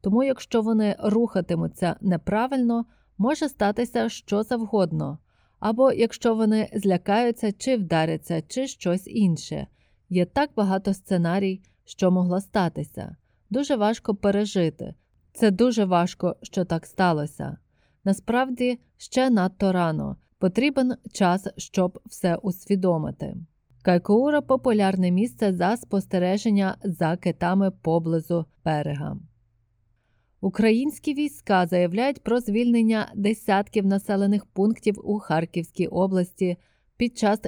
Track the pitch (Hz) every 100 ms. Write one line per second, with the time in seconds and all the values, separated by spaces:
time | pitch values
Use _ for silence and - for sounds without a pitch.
0 | 196 220 277 254 - 233 220 220 214 -
1 | 214 220 233 190 180 170 165 - 175 -
2 | 190 170 - 214 254 269 240 233 233 _
3 | _ - 220 302 302 - 202 208 240 247
4 | 240 - - 202 220 240 220 214 175 156
5 | 147 151 _ _ _ _ 214 220 262 -
6 | 226 - 233 220 220 214 - 214 196 180
7 | - 202 240 226 220 202 - 254 175 160
8 | 160 160 - 165 156 - 269 - 180 180
9 | - - 196 156 - 147 135 _ _ _
10 | _ 180 180 - 294 - 202 190 196 196
11 | - 185 170 185 196 190 _ _ _ -
12 | 185 185 180 180 190 214 175 - 151 -
13 | - 160 _ _ _ 226 285 262 208 226
14 | - 202 208 202 208 196 165 151 - 160
15 | _ _ _ - 220 185 247 220 196 175
16 | 175 - - - - - 180 165 - -
17 | 185 156 151 - 135 - _ _ _ _
18 | 196 196 - 240 262 247 247 247 _ _
19 | - 254 262 220 185 185 196 185 170 156
20 | 139 - _ _ 185 185 277 277 254 247
21 | - - 185 185 196 - - - 185 -
22 | - - 185 170 202 175 - 202 185 165
23 | 151 - - - 165 _ _ _ - 180
24 | 180 214 277 294 285 262 254 214 190 190
25 | 180 180 240 - 208 180 175 240 - 196
26 | - 185 180 202 226 202 190 - 202 165
27 | 160 175 180 160 175 190 196 190 160 165
28 | 165 165 160 170 160 _ - 151 147 143
29 | 156 202 - _ _ _ _ _ _ _
30 | _ _ _ _ 190 180 220 226 277 -
31 | - 285 294 - - 190 175 180 175 190
32 | 262 269 - 240 240 208 240 233 220 220
33 | - - 202 220 - 196 202 220 196 196
34 | 202 196 202 202 - - 208 226 - 202
35 | - 208 - 156 165 175 165 - 165 170
36 | 190 185 180 - 185 175 _ _ _ _
37 | 240 - 208 214